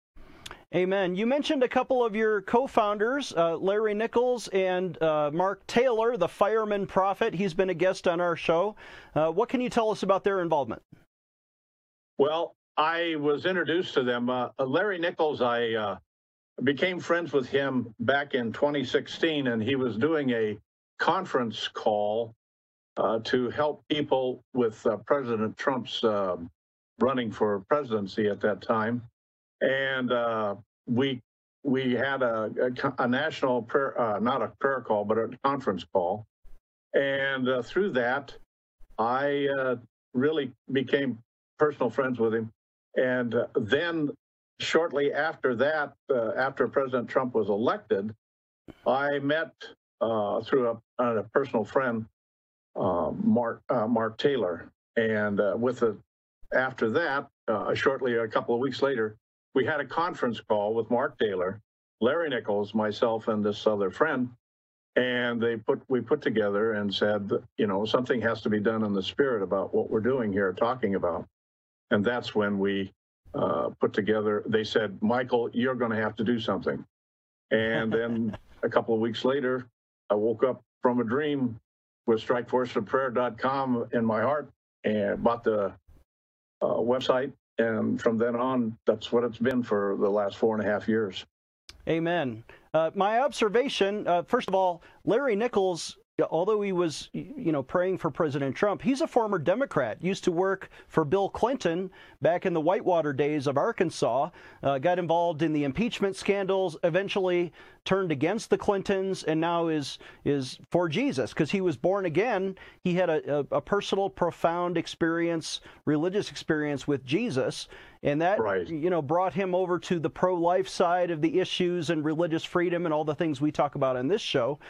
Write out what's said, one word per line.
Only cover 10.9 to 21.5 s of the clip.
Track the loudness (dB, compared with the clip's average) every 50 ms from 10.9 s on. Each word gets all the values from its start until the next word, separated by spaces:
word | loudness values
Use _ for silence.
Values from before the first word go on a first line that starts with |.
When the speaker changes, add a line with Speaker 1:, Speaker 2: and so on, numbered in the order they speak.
| -20 -20 _ _ _ _ _ _ _ _ _ _ _ _ _ _ _ _ _ _ _ _ _ _ _ 0
Speaker 2:
Well, | 2 2 2 -2 -4 -6 -8 _ _ _ -4
I | -2 0 0 0 -2 -2 -2 -2
was | -2 0 0 0 0 -2
introduced | -2 -2 -2 -2 0 0 -2 -2 0 0
to | 0 0
them. | 0 0 0 0 -2
Uh, | -2 -2 -4 -4 -4 -4
Larry | -2 0 0 0 0 0 -2 -2
Nichols, | -2 -2 0 0 0 0 0 0
I, | 0 0 0 0 0 0
uh, | 0 -2 -2 -4 -6 -8 _ _ _ _ _ _ _ _ _ _ _ -2 0
became | 0 0 2 0 -2 -2 -2
friends | -2 -2 -2 0 0 0
with | -2 -2 -2 0
him | -2 -2 0 0 -2 -2 -4 -4 -8 -6
back | 0 0 0 0 0 -2 -2
in | -2 -2 -2
twenty | -2 0 0 0 0 0 -2
sixteen, | 0 -2 -2 -2 -4 -6 -2 0 0 0 0 0
and | 0 0 0
he | 0 0 0
was | 0 0 -2 -2
doing | 0 0 2 2 2 0 0
a | 0 0 0 -2 -2 -6 _ _ _ _ _ _ _ -4
conference | 0 0 0 0 0 -2 -2 -2 -2 -2